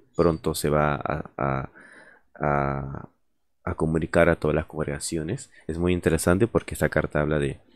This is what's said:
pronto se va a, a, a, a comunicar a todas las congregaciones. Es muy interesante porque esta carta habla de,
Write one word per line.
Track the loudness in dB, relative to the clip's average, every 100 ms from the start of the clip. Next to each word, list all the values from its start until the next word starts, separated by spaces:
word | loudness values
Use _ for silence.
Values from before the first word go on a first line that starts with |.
| _
pronto | 0 2 2 -2
se | -2 0
va | 2 2
a, | 0 -4 -6 -6 -4
a, | -2 -2 -6 -12 -20 -20 -20 -20 _
a, | -4 0 2 0 -2 -6 -10 -14 _ _ _ _ _
a | -8 -2
comunicar | 0 0 0 4 4
a | 4
todas | 2
las | 0 -2
congregaciones. | -6 -6 -6 -6 -6 -4 -6 -10 -14 -8
Es | -2
muy | 0
interesante | 2 2 2 2 2 2
porque | 0 -2
esta | -2 0
carta | 0 0 0
habla | 0 0
de, | -2 -6 _